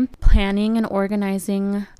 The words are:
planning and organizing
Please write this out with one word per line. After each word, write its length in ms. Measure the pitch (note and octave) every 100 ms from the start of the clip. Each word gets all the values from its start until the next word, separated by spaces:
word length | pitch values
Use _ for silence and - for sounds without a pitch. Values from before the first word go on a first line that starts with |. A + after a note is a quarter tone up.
| B3+ -
planning 580 | - A3 G3 G3+ G#3+ A3+
and 80 | A3
organizing 1040 | G3 G3 G#3 G3 G3 F#3+ G3 G3 G3+ G3+ -